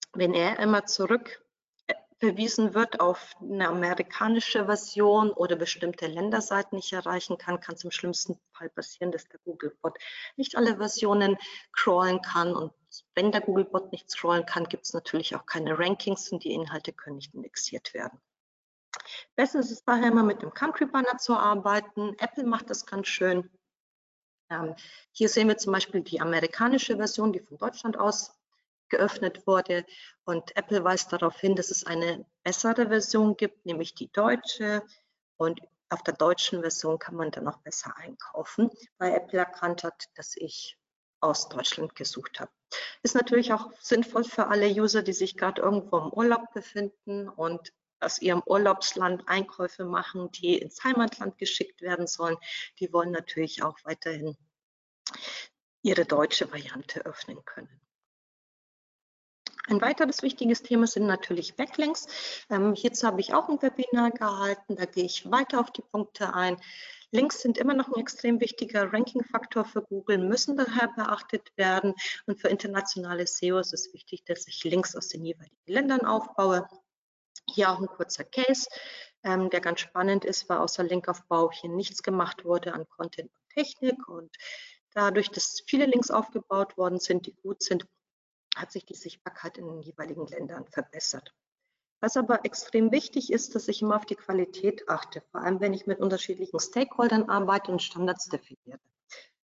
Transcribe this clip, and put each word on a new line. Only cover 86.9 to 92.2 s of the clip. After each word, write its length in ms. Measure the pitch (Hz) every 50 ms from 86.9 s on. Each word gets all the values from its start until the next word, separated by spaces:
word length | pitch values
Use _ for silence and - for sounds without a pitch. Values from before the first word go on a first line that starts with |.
| 180 180
sind, 280 | - - 180 180 175 -
die 80 | -
gut 260 | _ _ 196 196 -
sind, 240 | - - 190 175 - - _ _ _ _ _ _ _ _ _ _ _ _ -
hat 160 | - 165 -
sich 120 | - 190 -
die 120 | _ -
Sichtbarkeit 640 | - - 165 - _ _ - - - - 170 - -
in 80 | 175 165
den 140 | 165 160 143
jeweiligen 420 | 156 160 - 156 160 143 165 156
Ländern 400 | 147 - - 170 135 135 135 135
verbessert. 680 | - - 151 135 - - 156 - - - 131 - - _ _ _ _ _ _ _ _ _ _ _ _ _ _
Was 160 | - 220 -
aber 280 | 269